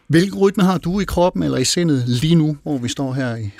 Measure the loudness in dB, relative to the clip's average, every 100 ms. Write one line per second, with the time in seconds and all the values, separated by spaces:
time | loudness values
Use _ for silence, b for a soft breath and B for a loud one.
0 | 0 2 2 2 0 4 2 2 -2 -4
1 | -2 0 0 0 -2 -2 -2 0 0 0
2 | 0 0 2 4 2 -2 -6 -6 -6 -6
3 | -6 -4 -4 -4 -8